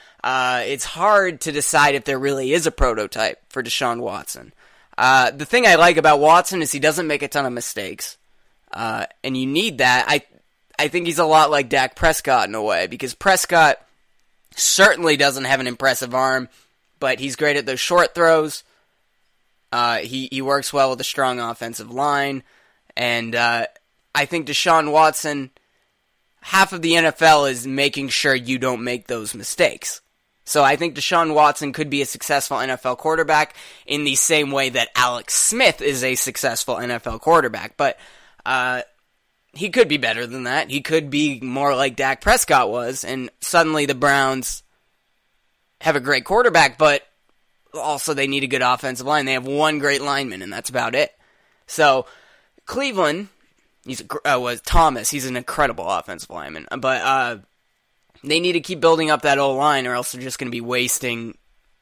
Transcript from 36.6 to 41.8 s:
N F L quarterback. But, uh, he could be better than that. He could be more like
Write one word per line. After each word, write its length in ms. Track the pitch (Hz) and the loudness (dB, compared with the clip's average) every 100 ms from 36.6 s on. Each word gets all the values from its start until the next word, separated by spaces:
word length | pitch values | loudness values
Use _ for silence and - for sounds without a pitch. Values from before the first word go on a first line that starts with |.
| - 110 | -4 -4
N 120 | 123 | -4
F 160 | 117 120 | -6 -6
L 140 | 113 | -4
quarterback. 560 | 156 165 127 110 107 - | 2 4 4 -4 -10 -4
But, 200 | 139 - - - _ _ | -4 -4 -12 -20 _ _
uh, 380 | - 131 127 123 - _ _ _ _ _ _ | -4 -2 -2 -4 -8 _ _ _ _ _ _
he 140 | 143 196 | -10 -2
could 180 | 233 226 | 2 2
be 120 | 147 | 2
better 280 | 117 113 120 | -2 -4 -6
than 180 | 131 | -8
that. 260 | 123 143 127 | -4 -4 -2
He 100 | 143 | -6
could 300 | - 160 143 | -2 -2 0
be 280 | 143 151 127 | -2 -2 -4
more 360 | 127 131 143 | -6 -2 0
like 180 | 127 | 2